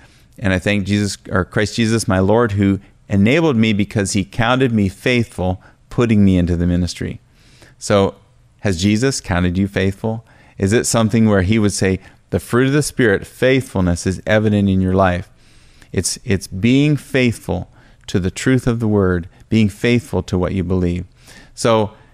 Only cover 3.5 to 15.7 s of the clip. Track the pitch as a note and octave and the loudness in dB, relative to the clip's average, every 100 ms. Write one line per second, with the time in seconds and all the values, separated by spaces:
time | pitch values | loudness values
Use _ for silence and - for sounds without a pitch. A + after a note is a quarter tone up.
3.5 | A#2 A2 G#2 G2+ A2 G2 G#2 F#2 - A#2 | 2 2 0 -2 -2 -2 -2 -4 -2 0
4.5 | B2+ C3 A2 G2 - C3 A#2+ A2+ - F#2 | 0 0 0 -2 -2 0 0 -2 -4 -4
5.5 | F2+ - _ _ - A#2 G#2 G2 F#2 E2+ | -4 -10 _ _ -2 2 4 4 4 2
6.5 | E2+ F2 F2 F2 - F#2 - _ _ _ | 0 0 0 -2 -6 -10 -12 _ _ _
7.5 | - - _ - G#2 G2 - _ _ _ | -20 -20 _ 0 2 2 -2 _ _ _
8.5 | _ G#2+ E2+ G2+ G#2+ C3+ - - F2 F2+ | _ -6 -2 0 0 0 -4 -4 -2 0
9.5 | F2+ G2 F#2+ F#2+ G2 A2 A2+ - _ _ | -2 -2 -2 -2 -4 -6 -8 -12 _ _
10.5 | - G2 A2+ - A#2+ A2 A2+ A2 G2 F#2 | -4 0 0 0 0 0 2 2 2 2
11.5 | A2+ G#2 - F#2+ F#2 - - _ F#2 - | 2 0 0 -2 -2 -6 -20 _ -6 -2
12.5 | A#2+ C3+ D3 C#3+ - A2+ G2 - - C3 | 0 2 0 -2 0 2 2 -4 -2 0
13.5 | C3 B2 G2 F2+ F2 F#2+ F2 - G#2+ G#2+ | 2 0 -2 0 0 -4 -4 0 0 2
14.5 | G#2 G2+ F#2+ F#2 F#2+ F#2+ F2+ - _ - | 2 2 2 2 2 2 0 -8 _ -20
15.5 | - - | -20 -20